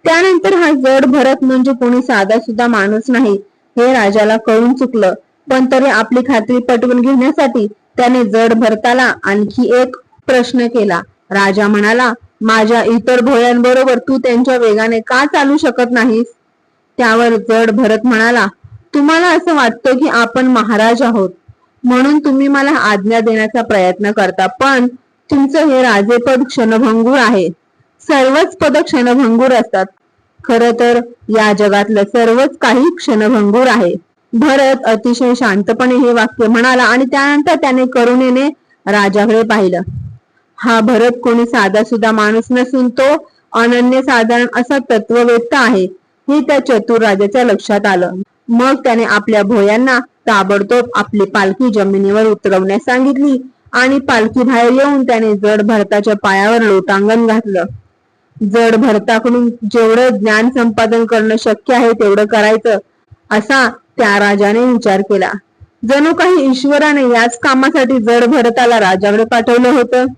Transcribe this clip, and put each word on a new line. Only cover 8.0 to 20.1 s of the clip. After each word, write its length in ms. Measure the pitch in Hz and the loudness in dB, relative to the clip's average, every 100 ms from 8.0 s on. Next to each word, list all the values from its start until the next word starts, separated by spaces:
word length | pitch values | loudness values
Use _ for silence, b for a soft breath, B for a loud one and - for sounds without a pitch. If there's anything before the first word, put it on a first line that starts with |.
| 247 254 | 0 0
जड 280 | 226 220 226 | 0 0 2
भरताला 600 | 226 226 220 240 247 247 - | 2 0 0 0 0 0 -2
आणखी 520 | 190 196 208 - 247 247 | -4 -2 -2 -2 0 0
एक 140 | 254 - _ _ - | 0 -6 _ _ -2
प्रश्न 400 | 254 240 254 233 | 0 0 -2 -2
केला. 340 | 240 202 175 - _ _ | -2 -2 -4 -8 _ _
राजा 360 | 196 196 196 208 | -2 0 0 0
म्हणाला, 460 | 208 208 233 247 226 - _ | 0 0 0 0 -4 -14 _
"माझ्या 420 | 220 220 214 233 | -2 0 0 0
इतर 380 | 208 233 - 254 | 0 -2 0 0
भोयांबरोबर 760 | 240 240 240 240 247 254 262 247 | 0 0 2 2 2 2 2 -2
तू 200 | - 269 | -2 -2
त्यांच्या 380 | 254 240 254 254 | 0 0 0 0
वेगाने 440 | 233 214 226 226 | 0 0 -2 -4
का 240 | 220 254 | -2 -2
चालू 320 | 294 320 277 294 | 0 0 0 0
शकत 340 | 302 240 240 | -2 -2 -2
नाहीस?" 360 | 247 240 220 240 - _ _ _ _ _ - | 0 0 0 -4 -10 _ _ _ _ _ -4
त्यावर 300 | 240 226 233 | 0 2 2
जड 420 | 226 - 226 226 | 0 0 0 2
भरत 280 | 214 226 220 | 0 0 0
म्हणाला, 420 | 247 220 226 240 202 - - - _ | 0 0 2 0 -2 -6 -20 -20 _
"तुम्हाला 320 | 294 285 330 359 | 0 2 2 2
असं 280 | 330 349 | 0 0
वाटतं 440 | 302 240 220 269 254 | 0 0 -2 -2 0
की 100 | |
आपण 380 | 294 | 0